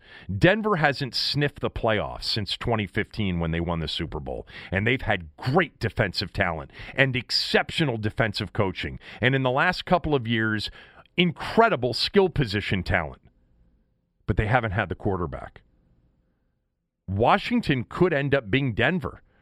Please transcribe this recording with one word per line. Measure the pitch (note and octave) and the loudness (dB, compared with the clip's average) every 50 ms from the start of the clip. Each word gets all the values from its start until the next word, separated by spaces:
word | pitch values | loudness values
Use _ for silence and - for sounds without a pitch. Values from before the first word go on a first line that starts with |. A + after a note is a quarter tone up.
| _ - - - - - F#2+ | _ -20 -20 -18 -10 -8 -2
Denver | G2 - F3 G#3 A3 G#3 G#3+ G3+ | 4 4 4 4 4 2 0 2
hasn't | D3+ D#3 C#3+ C#3 - C#3+ A#2+ - | 2 2 2 0 0 -6 -6 -4
sniffed | - - - - C#3+ D3 C#3 - - | -4 -4 -2 0 0 0 -2 -2 -4
the | - A2 | -6 -6
playoffs | - - - A2+ G#2+ G2 D#2+ C2 - - - | -4 -2 0 0 0 0 -2 -4 -6 -8 -6
since | - - A2+ G2 - - | -4 -4 -4 -4 -6 -6
twenty | - - A#2 A#2 A2 G#2 | -6 -2 -2 -2 -2 -2
fifteen | F2+ - A2+ G2 - - - G#2 F#2 F2 E2+ | -4 -4 -4 -6 -4 -4 -4 -2 -2 0 0
when | E2+ D#2+ | 0 0
they | E2 E2+ | 0 -2
won | E2+ F2 E2+ E2 | -2 -2 -2 -4
the | D#2 D2 | -4 -4
Super | - - E2 D2 D#2+ D2+ | -4 -6 -6 -6 -8 -8
Bowl, | C2+ C2 B1 A#1 - - - - - - | -8 -8 -10 -10 -10 -14 -16 -16 -10 -4
and | F2+ F#2+ G#2+ | -2 0 0
they've | A#2 C3 B2+ | 0 0 0
had | - A2 G#2 F#2 E2 D#2 - | 0 -2 -2 -2 -4 -10 -12
great | - - C3 C3+ F#3 E3 C3 _ | -6 -2 2 2 2 2 0 _
defensive | - - A2 - - A2 F#2 - - G#2 F2 | -4 -4 -4 0 0 0 0 0 -4 -6 -4
talent | - - G2 F2 E2 D2+ C#2 - - - - - - | -2 0 0 0 0 -4 -8 -12 -14 -16 -16 -6 2
and | - C#3 C3+ B2 | 2 2 2 2
exceptional | B2+ - - - - - - - G3+ E3+ - - - E3 C3+ A#2 | -2 -4 -2 -2 -2 -2 2 0 0 0 0 -2 -2 0 0 0
defensive | A2 G#2+ G#2+ - - A#2 G#2+ - - G#2+ - - | -2 -2 -2 0 0 -2 0 0 -4 -6 -4 -2
coaching, | - G2+ F#2+ F#2 - - D2 C2 - - - - - | 0 0 0 0 -4 -6 -8 -8 -10 -14 -14 -6 0
and | A2 B2+ C3+ | 0 2 2
in | C3+ C3 | 2 2
the | B2+ | 0
last | B2 C#3+ E3 F3+ F3 - - | 2 2 2 0 0 -2 0
couple | - F#3 E3+ - D#3 D3 | 2 2 2 2 2 0
of | C3 A2 | 0 2
years, | A2+ A#2 A2 A2 A2 G#2+ G#2 - - - - - - - - - _ - | 2 0 2 2 2 0 -2 -4 -6 -10 -14 -20 -20 -20 -20 -20 _ 0
incredible | - F3+ F3 - - - - - A3 A3+ A3+ F3 B2+ A#2+ B2 - | 0 2 2 0 -4 -6 -2 4 4 4 4 4 2 -2 -2 -2
skill | - - - - G3+ F#3+ F3 | -2 -2 2 4 4 4 4
position | - - C#3 G2+ G2 G#2 - - - F#2 | 2 0 -2 0 0 -2 -2 0 -2 -2
talent. | E2+ - G2 F2+ D#2+ C#2 - - _ - _ _ _ _ _ _ _ _ _ _ _ _ _ _ _ _ _ _ _ | 0 0 0 0 0 -2 -8 -14 _ -20 _ _ _ _ _ _ _ _ _ _ _ _ _ _ _ _ _ _ _
But | - G2+ | -4 -2
they | - A2 | 0 0
haven't | G2+ B2+ B2 A2+ G#2+ | 2 2 2 2 2
had | F2 A2+ G2+ | 0 0 -2
the | F2 F#2+ | -2 -2
quarterback. | - - G#2+ F#2+ F2 F2 C#2+ C2 - - - - - _ _ _ _ _ _ _ _ _ _ _ _ _ _ _ _ _ _ _ _ _ _ _ _ _ _ _ _ _ - | -4 -2 -2 0 0 -2 -4 -4 -8 -12 -12 -16 -20 _ _ _ _ _ _ _ _ _ _ _ _ _ _ _ _ _ _ _ _ _ _ _ _ _ _ _ _ _ -4
Washington | F#2+ G2+ A2+ D3 F#3 G3+ - - A#3+ A#3 - - C#3+ B2+ G#2 - | 0 2 4 4 4 4 2 2 0 0 2 2 0 0 0 -4
could | - - F3 F#3 D#3 | 0 2 2 4 4
end | C#3 C#3 C#3 C#3 | 2 0 2 2
up | C#3 A#2+ G2 | 2 2 2
being | F2+ C3+ C#3+ C3 G#2 | 2 2 2 2 0
Denver | G2+ A#2 D3 F#3 F3 B2 - - - _ _ _ _ | 2 2 2 2 0 -2 -6 -8 -10 _ _ _ _